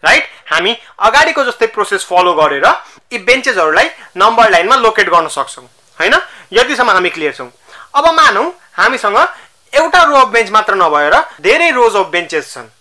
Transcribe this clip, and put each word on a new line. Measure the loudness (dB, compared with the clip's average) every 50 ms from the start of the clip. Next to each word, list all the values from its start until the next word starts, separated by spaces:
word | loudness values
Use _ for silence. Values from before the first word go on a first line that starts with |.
| 2
right? | 2 0 0 0 -6 -16 -20 _ -4
हामी | -4 -2 -2 -2 -6 -6 -12 -20 -8 -2
अगाडिको | 0 2 2 2 2 2 0 -2 -4
जस्तै | -4 -2 -2 -4
process | -4 -2 -6 -4 -4 -4 -6 -6
follow | 0 0 2 2 2 2
गरेर | 2 0 0 0 0 2 0 0 0 -6 -18 -20 -20 _ _
यी | -12 -8
बेन्चेसहरूलाई | -2 0 -2 0 0 -4 -2 0 0 0 2 0 0 -2 -4 -14 -20 -18 _
number | 0 0 2 4 4 2 4
लाइनमा | 4 0 2 2 0
locate | 2 2 0 0 0 -2 2
गर्न | 2 0 0 0
सक्छौँ, | -6 -8 -8 -8 -10 -20 -20 -20 _ _ _ _ _ -6
होइन? | -2 -2 -2 -2 -2 -6 -18 -20 -20 _
यतिसम्म | 0 0 0 0 0 -2 0 2
हामी | 2 0 0 -2
clear | -6 -4 -6 -6
छौँ। | -6 -8 -14 -16 _ _ _ _ -20 -20 -20 _ -2
अब | 0 0 2 2
मानौँ | 4 2 2 2 0 -4 -4 -6 _ _ _ _
हामीसँग | -2 -2 -2 -2 -2 -4 -2 0 0 0 0 -4 -14 -20 _ _ _ _ _
एउटा | 0 0 0 2 2 2
रो | 4 4 4
अफ | 4 2 4
bench | 2 -2 -2 0
मात्र | 0 -2 0 0 -2
नभएर | 0 0 0 0 0 0 2 2 0 0 -2 -12 -6
धेरै | -2 0 0 2 0 0
rows | 0 2 0 0 0
अफ | 0 -4 -2
benches | -4 -6 -6 -4 -8 -8 -8 -8 -16
छन्। | -18 -18 -20 _ _